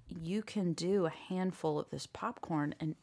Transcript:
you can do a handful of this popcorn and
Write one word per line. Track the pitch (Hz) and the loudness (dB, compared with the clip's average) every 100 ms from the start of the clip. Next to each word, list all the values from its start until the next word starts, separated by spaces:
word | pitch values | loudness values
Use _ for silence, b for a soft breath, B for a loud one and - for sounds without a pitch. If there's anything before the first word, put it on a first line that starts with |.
| - | -14
you | 175 165 208 | -8 -2 -2
can | 208 214 175 | 0 0 2
do | 156 175 202 165 | 2 4 4 4
a | |
handful | - - 185 185 175 156 151 | 0 -2 0 0 2 0 0
of | - | -2
this | 139 - | -6 -8
popcorn | - 208 - - 156 147 - | -6 -4 -4 -2 2 2 0
and | 156 160 | -4 -2